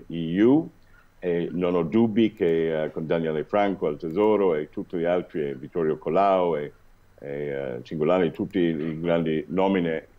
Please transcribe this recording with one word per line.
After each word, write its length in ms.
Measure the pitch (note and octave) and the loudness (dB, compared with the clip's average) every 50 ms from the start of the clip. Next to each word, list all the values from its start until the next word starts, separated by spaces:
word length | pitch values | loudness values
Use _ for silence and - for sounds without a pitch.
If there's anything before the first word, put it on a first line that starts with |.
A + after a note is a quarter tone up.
| - - | -8 -8
E 340 | D#2+ E2+ E2 D#2+ E2+ F#2+ A2 | -8 -6 -4 -2 2 4 6
U, 260 | A#2+ C#3 D#3+ E3 F3 - - - - - - - _ _ _ | 6 6 4 2 -2 -10 -20 -20 -20 -20 -20 -20 _ _ _
e 320 | - F2+ E2+ F2 E2+ - | -4 -2 -2 -2 -2 -4
non 220 | - F2 F2+ F2 F2+ | -4 -2 -2 0 0
ho 80 | F2 | 0
dubbi 500 | E2 D#2+ G#2+ A2+ A#2 A2+ G2+ A#2 A2 G2+ | 0 2 2 2 2 2 2 2 2 2
che, 520 | - - G2 E2+ E2 E2 E2 D#2+ D#2+ D#2 D#2 | 2 0 0 2 2 2 0 0 0 -2 -2
eh, 80 | D2+ | -4
con 160 | - E2 D#2+ D2+ | -4 -6 -4 -2
Daniele 360 | F2 E2+ D#2+ D#2+ D#2 D2+ D2 | 0 0 0 -2 -2 -4 -4
Franco 440 | - - G#2 G2+ G2+ F#2 - F#2 D#2 | -2 0 0 2 0 0 -2 -2 -4
al 100 | D2+ C#2+ | -4 -4
Tesoro 560 | E2+ D#2+ D#2 G2 G#2 G#2+ G#2+ G2+ G2 F#2 D#2+ | -6 -4 0 2 2 4 4 4 4 2 2
e 160 | D2+ D2+ - | 0 -2 -6
tutti 260 | - G#2 F#2+ - - | -8 -10 -10 -6 -4
gli 100 | F2 E2 | -2 0
altri, 440 | E2+ F2+ F2+ F2 - - E2+ D2 C#2+ | 0 0 0 -2 -4 -4 -4 -4 -4
e 60 | C2+ | -6
Vittorio 420 | C2 C#2+ - - F2+ D#2+ D#2 D2+ - | -8 -10 -8 -4 -2 0 0 -2 -2
Colao 580 | - E2 D#2+ F#2 G2 G2+ F#2+ F#2 F2+ E2+ D#2+ | -2 0 2 2 4 4 4 4 2 2 0
e, 160 | D2 D2 C#2 - _ - - - _ _ _ - - | -2 -4 -8 -12 _ -20 -20 -20 _ _ _ -20 -16
e, 80 | - C#2+ | -12 -10
eh, 520 | C#2+ D2 D2 C#2+ C#2 C#2 C#2 C2 B1 B1 | -8 -6 -6 -6 -6 -6 -6 -6 -8 -10
Cingolani, 500 | B1+ - F2 D#2 D2+ D#2 F2+ F#2 F2+ D#2+ | -10 -8 -4 -2 2 2 4 4 2 0
tutti 280 | - - G#2+ - - G2 | 0 -2 -6 -4 0 0
i 400 | E2+ E2+ E2 D2+ D#2 E2 D#2 D#2+ | 2 2 0 -2 -4 -6 -6 -4
grandi 420 | E2 E2+ E2+ E2+ E2 D#2+ D#2+ D#2 C#2+ - | -2 0 0 2 2 0 -2 -2 -4 -4
nomine 580 | D#2 F#2 F#2+ G2 F#2+ F#2 E2+ E2 D#2+ D#2 - - _ | -2 0 2 2 2 2 0 -2 -4 -4 -8 -12 _